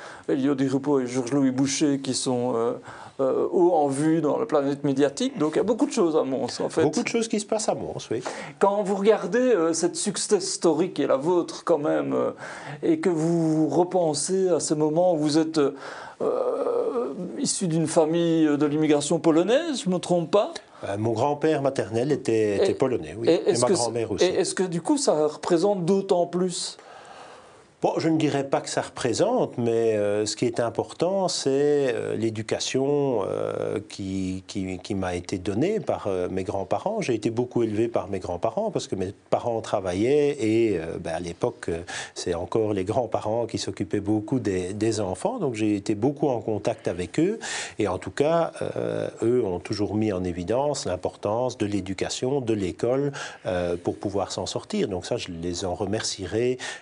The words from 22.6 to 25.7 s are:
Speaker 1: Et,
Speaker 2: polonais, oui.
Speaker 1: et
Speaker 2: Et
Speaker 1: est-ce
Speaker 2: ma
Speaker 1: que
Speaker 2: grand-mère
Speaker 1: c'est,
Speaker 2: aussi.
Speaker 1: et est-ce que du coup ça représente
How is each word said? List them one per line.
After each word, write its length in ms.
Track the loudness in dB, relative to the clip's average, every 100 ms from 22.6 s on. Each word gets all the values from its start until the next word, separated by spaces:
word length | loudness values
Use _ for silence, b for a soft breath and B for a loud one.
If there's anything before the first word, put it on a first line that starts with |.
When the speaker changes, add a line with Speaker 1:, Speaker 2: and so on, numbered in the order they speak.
| 2
Speaker 1:
Et, 40 | 2
Speaker 2:
polonais, 400 | 0 0 -6 -2
oui. 100 | 2
Speaker 1:
et 40 |
Speaker 2:
Et 160 | 2 4
Speaker 1:
est-ce 120 | 2
Speaker 2:
ma 60 | 4
Speaker 1:
que 60 |
Speaker 2:
grand-mère 340 | 2 0 -2 -2
Speaker 1:
c'est, 40 |
Speaker 2:
aussi. 120 | 2 2
Speaker 1:
et 140 | 2
est-ce 140 | -2
que 100 | -2
du 180 | -2 -2
coup 160 | 0 0
ça 300 | 2 2 2
représente 580 | 0 0 2 2